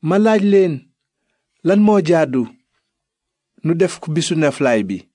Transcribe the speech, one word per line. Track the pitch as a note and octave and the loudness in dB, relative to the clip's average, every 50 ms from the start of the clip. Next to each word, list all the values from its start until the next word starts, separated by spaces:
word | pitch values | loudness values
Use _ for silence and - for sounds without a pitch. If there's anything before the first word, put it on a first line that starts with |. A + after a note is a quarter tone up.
| - | -4
Ma | D#3 F3 G3+ | -2 0 2
laaj | G#3+ A3+ A3 G#3+ F#3+ | 2 2 2 2 0
leen, | G3+ G3 G3 F#3+ F3+ D#3 C3 _ _ _ _ _ _ _ _ _ _ _ _ _ _ _ _ _ | 2 2 2 2 2 -2 -6 _ _ _ _ _ _ _ _ _ _ _ _ _ _ _ _ _
lan | E3+ F#3+ G3+ | 0 2 2
moo | G#3 G#3 G#3+ G3+ | 4 4 2 2
jaadu | F3 D#3 F3 E3 D#3 C#3 B2+ C3 A#2 A2 - _ _ _ _ _ _ _ _ _ _ _ _ _ _ _ _ _ _ _ _ _ _ | 2 2 0 0 0 0 -2 -4 -4 -4 -10 _ _ _ _ _ _ _ _ _ _ _ _ _ _ _ _ _ _ _ _ _ _
nu | D3+ E3+ | -4 0
def | E3 - - - - | 0 0 -2 -2 -10
ko | - - | -10 -6
bisu | D3+ E3 D#3 - F3+ | -4 -4 -4 -2 -2
noflaay | D#3 D#3 C#3+ C3 - C#3+ B2+ A#2+ A2 G2+ | 0 0 -2 0 0 0 0 0 0 -2
bi? | F#2 G2 F2+ - _ _ | -4 -8 -10 -10 _ _